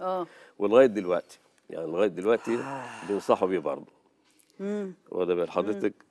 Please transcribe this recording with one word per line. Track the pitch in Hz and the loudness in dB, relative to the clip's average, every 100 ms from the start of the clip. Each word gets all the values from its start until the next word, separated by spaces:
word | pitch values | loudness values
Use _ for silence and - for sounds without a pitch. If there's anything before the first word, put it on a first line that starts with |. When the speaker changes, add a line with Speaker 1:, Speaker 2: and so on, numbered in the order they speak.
Speaker 1:
آه. | 185 185 170 - - - | -6 -4 -6 -12 -20 -4
Speaker 2:
ولغاية | 101 117 135 | 4 8 8
دلوقتي، | 104 90 87 - - _ _ - | 6 0 -2 -2 -20 _ _ -14
يعني | 82 82 | -10 -6
لغاية | 85 104 | 0 0
دلوقتي | 85 98 113 - | 2 0 0 0
Speaker 1:
آه. | 117 135 139 123 - - | -4 -4 -10 -12 -12 -6
Speaker 2:
بينصحوا | 101 - 113 92 | -4 0 2 2
بيه | 92 | 0
برضه. | 73 69 - _ _ _ _ _ _ - | -4 -8 -12 _ _ _ _ _ _ -10
Speaker 1:
مم. | 196 208 196 170 - | -6 -6 -8 -14 -10
Speaker 2:
واخد | 90 90 | -4 0
بال | 87 85 | 0 0
حضرتك؟ | 92 101 101 104 - _ | -2 -2 -2 -4 -6 _